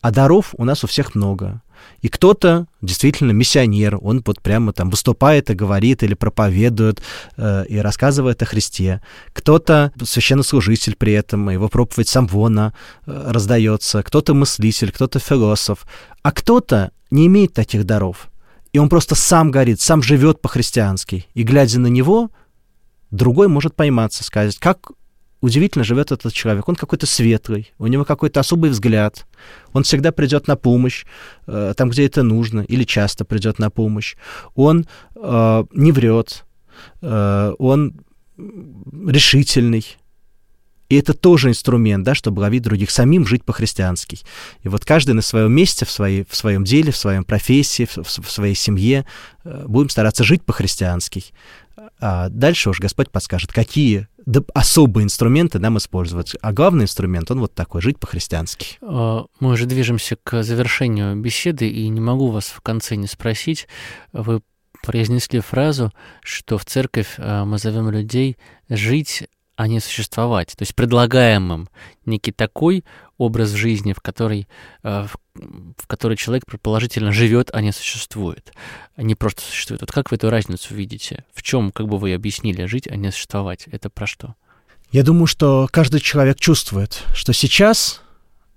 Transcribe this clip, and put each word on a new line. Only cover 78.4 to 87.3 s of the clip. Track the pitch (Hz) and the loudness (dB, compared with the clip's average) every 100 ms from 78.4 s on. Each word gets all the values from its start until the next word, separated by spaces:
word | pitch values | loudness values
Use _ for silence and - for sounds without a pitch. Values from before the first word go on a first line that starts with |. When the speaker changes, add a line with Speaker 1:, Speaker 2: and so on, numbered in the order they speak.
| - _ - - - - | -18 _ -20 -20 -20 -8
Speaker 2:
Не | 113 110 | -4 -2
просто | 110 - | -4 -6
существует. | - - - 107 | -10 -10 -10 -12
Вот | - | -6
как | - 135 | -6 -4
вы | 117 | -2
эту | 110 | 0
разницу | 113 101 90 - | -2 -2 -8 -10
видите? | 104 101 110 - - - | -10 -10 -10 -12 -14 -16
В | - | -14
чём, | - 131 101 | -4 -2 -2
как | - 107 | -4 -6
бы | 104 | -4
вы | 98 | -2
её | 90 | -4
объяснили, | 107 - 113 95 92 | -6 -6 -6 -6 -6
жить, | 120 - | -8 -8
а | |
не | 101 98 | -8 -6
существовать? | - - 101 98 90 - | -8 -8 -8 -8 -10 -14
Это | 107 101 | -14 -14
про | - 98 | -12 -12
что? | - - - _ _ _ _ _ | -12 -18 -20 _ _ _ _ _
Speaker 1:
Я | 135 | 2
думаю, | 139 170 165 | 4 4 2
что | - 147 135 131 | 2 2 2 2
каждый | - 147 147 | 2 2 0
человек | - 147 135 139 | 0 2 2 2
чувствует, | - 156 - 98 101 - - | 2 2 0 -4 -4 -6 -2
что | - - | 0 0